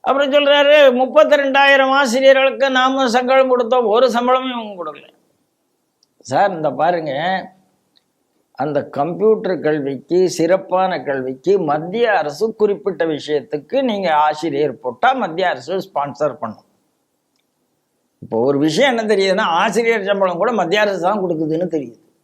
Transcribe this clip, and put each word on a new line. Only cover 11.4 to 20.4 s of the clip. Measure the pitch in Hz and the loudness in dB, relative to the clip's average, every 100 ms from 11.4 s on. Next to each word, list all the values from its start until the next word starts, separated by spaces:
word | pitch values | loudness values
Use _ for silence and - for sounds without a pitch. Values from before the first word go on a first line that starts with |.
| - 196 | 0 0
மத்திய | 160 147 165 151 233 | 0 -2 -4 -2 0
அரசு | 196 147 143 226 | 2 -2 -4 -4
குறிப்பிட்ட | 220 208 202 - 165 | 0 -2 0 -4 -2
விஷயத்துக்கு | 165 147 135 147 123 151 139 262 | -2 -4 -2 -4 -2 -10 -4 -2
நீங்க | 262 202 185 | -2 -2 0
ஆசிரியர் | 151 151 156 165 139 147 117 | 2 2 0 -4 -2 -2 -2
போட்டா | 127 120 240 | -10 -2 0
மத்திய | 269 202 160 180 | 0 -4 -2 -4
அரசு | 139 123 190 | -4 -6 -8
ஸ்பான்சர் | - - 143 123 147 | -6 -6 -6 -4 -6
பண்ணும். | 120 113 104 _ _ _ _ _ _ _ _ _ _ _ _ _ _ _ _ | -4 -12 -12 _ _ _ _ _ _ _ _ _ _ _ _ _ _ _ _
இப்போ | 117 110 | -8 -2
ஒரு | 123 143 | 0 0
விஷயம் | 151 156 277 233 | 0 2 0 0
என்ன | 220 | 0
தெரியுதுன்னா, | 208 190 190 | 0 0 0
ஆசிரியர் | 208 165 214 196 233 226 | 0 0 0 0 0 -2
சம்பளம் | 190 196 190 | -2 0 0
கூட | 170 | 0